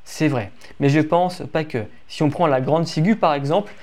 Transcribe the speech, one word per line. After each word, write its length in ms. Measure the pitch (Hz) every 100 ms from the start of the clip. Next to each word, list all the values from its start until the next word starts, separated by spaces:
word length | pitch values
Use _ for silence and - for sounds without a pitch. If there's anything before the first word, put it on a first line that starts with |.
C'est 240 | - - 156
vrai, 240 | 131 95 - - -
mais 100 | 143
je 100 | 147
pense 440 | 151 170 180 180 -
pas 120 | 160
que. 220 | 156 127 101 - -
Si 160 | -
on 80 | 151
prend 160 | - 170
la 120 | 131
grande 280 | 131 156 165
ciguë 280 | - 170 220
par 200 | 180 143
exemple, 360 | 139 180 202 -